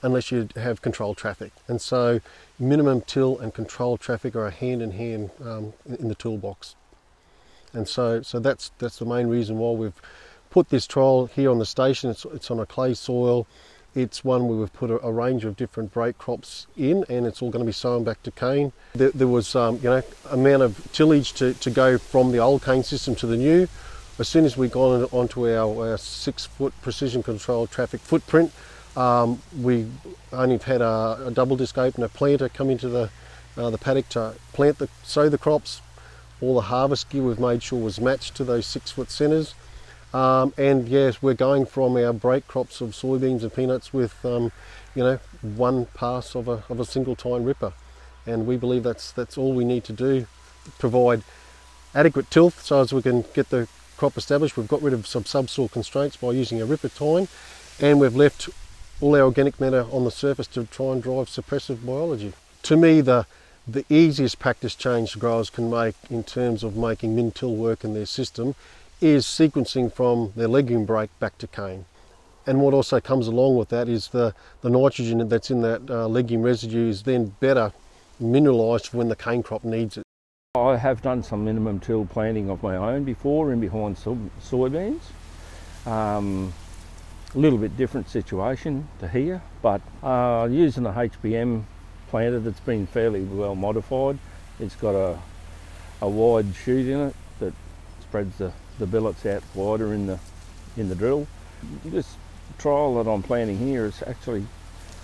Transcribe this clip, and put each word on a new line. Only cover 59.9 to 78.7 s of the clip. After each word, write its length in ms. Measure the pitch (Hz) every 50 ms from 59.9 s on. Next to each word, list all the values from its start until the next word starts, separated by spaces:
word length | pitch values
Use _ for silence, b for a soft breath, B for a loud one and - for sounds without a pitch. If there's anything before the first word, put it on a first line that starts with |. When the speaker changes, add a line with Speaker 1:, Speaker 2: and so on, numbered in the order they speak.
Speaker 1:
on 120 | 131 131 127
the 80 | 120
surface 340 | - - - 143 139 - 127 -
to 160 | - 127 117
try 260 | 110 - - 131 131
and 100 | 131 127
drive 240 | 113 127 131 131 127
suppressive 580 | - - - 113 - 143 143 - - 131 113 120
biology. 500 | 120 131 139 165 170 147 110 104 101 - - _ _ - -
To 160 | - - 156 160
me, 240 | 170 165 160 156
the, 240 | 139 127 127 120 101 b b b b b b b b 117
the 160 | 113 139 135 -
easiest 480 | 151 156 165 160 143 147 135 113 - -
practice 380 | - 131 117 - - 117 -
change 420 | - - 131 123 117 113 101 - 107
growers 320 | 113 117 113 113 110 -
can 220 | - - 117 113
make 240 | 117 117 117 110 104 - - -
in 120 | 120 113 107
terms 400 | - - 127 123 120 117 104 113
of 140 | 110 98 113
making 380 | 113 113 113 - - 110 110
min-till 400 | 120 120 113 - - - 123 113
work 280 | 107 113 113 113 - -
in 120 | 110 107
their 100 | 107 104
system 480 | - - - 127 - - - 117 139 143 b b b b b b b b -
is 240 | 180 156 147 139 117
sequencing 640 | - - - 160 151 - 151 123 - - 131 123 113
from 400 | - - 127 123 120 117 117 101 101
their 140 | 117 117 113
legume 380 | 120 139 143 117 120 117 107
break 240 | 98 110 107 110 104 _ -
back 180 | 117 104 - -
to 80 | -
cane. 380 | - - - 101 95 92 95 95 - b b b b b b _ _ _ _ - 135
And 140 | 131 135
what 120 | 139 139 135
also 280 | 139 131 - 139 131
comes 260 | - - 135 131 117 113
along 300 | 113 120 131 135 131 120
with 100 | 107 -
that 220 | 117 117 120 120
is 180 | 117 110 - -
the, 260 | - 123 120 113 98 b b b b -
the 80 | - 123
nitrogen 580 | 120 127 135 135 - - 120 113 117 117 117 107
that's 240 | 117 110 - -
in 100 | 135 120 117
that, 180 | 113 117 113 123 135
uh, 180 | 127 117 113 110
legume 340 | 113 127 123 113 117 113
residue 460 | 113 123 123 110 117 113 110 117 117 113
is 160 | 104 95 104
then 320 | 131 131 123 117 101 98 -
better 320 | 135 135 135 127 110 101 - b b b b b b b - -
mineralised 720 | 120 113 123 139 151 143 127 113 113 113